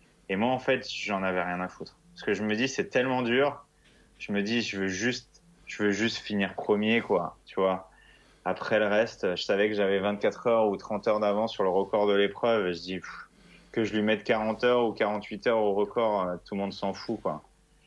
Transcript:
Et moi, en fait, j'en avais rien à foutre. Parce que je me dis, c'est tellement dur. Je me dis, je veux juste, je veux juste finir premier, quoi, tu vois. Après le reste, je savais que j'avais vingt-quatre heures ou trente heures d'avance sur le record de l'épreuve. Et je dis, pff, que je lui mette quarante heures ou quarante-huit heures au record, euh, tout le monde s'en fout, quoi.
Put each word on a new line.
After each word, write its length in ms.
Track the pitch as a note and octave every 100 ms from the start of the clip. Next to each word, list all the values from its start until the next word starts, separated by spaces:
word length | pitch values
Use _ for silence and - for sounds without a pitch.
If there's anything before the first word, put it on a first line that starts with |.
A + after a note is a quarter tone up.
| _ _ -
Et 80 | F#2+
moi, 160 | A#2+
en 80 | B2+
fait, 260 | - B2+ -
j'en 340 | - G2+ G2
avais 180 | F#2+ F2+
rien 200 | F2 F2
à 80 | F#2
foutre. 280 | - - - _
Parce 100 | -
que 100 | -
je 100 | F#2+
me 100 | G#2+
dis, 140 | G#2+ C3
c'est 220 | - -
tellement 320 | C3 C3 B2+
dur. 440 | A#2+ B2+ C#3+ C#3 - _ _ _ _ _
Je 140 | -
me 100 | G2+
dis, 180 | G2+ A#2
je 200 | G#2 G2
veux 60 | F#2+
juste, 540 | F#2 A#2+ B2 - _ _ _ -
je 180 | -
veux 80 | G#2
juste 260 | G2 A2+ -
finir 360 | - G#2 F#2+
premier, 460 | - - G#2 G#2+ A#2
quoi, 380 | - F#2 E2 - -
tu 100 | -
vois. 280 | F#2+ F#2 - _ - - _ _ F#2
Après 340 | - - G#2+
le 80 | G#2
reste, 480 | G#2 A#2 - F#2+ F2
je 80 |
savais 260 | - G2 G#2+
que 60 | G#2
j'avais 240 | G2 G2
vingt-quatre 480 | G2 G2+ G#2+ - B2
heures 200 | A2+ A2
ou 80 | F#2+
trente 300 | - G#2+ A2+
heures 120 | G#2+
d'avance 340 | G#2 G2+ A2+
sur 100 | -
le 60 | F#2+
record 380 | F2+ G2 G#2+ G#2
de 60 |
l'épreuve. 540 | G2+ G2+ - A#2 A2+ F2+
Et 60 |
je 80 | E2
dis, 180 | F2+ F#2
pff, 280 | - - - _ - - -
que 120 | A#2+
je 100 | G#2+
lui 80 | G#2+
mette 220 | G#2 G#2+
quarante 400 | - A2 A2 G#2+
heures 220 | B2 B2 A#2
ou 60 |
quarante-huit 560 | G#2 G#2 G#2 - G#2+ B2
heures 140 | A2+
au 120 | G#2
record, 540 | G2 G2+ B2 A2+ G2+ F2+
euh, 80 | F2 -
tout 100 | G2+
le 60 |
monde 120 | G2
s'en 200 | - G2
fout, 260 | F#2 - G#2+
quoi. 220 | F2+ D#2 - _ _ _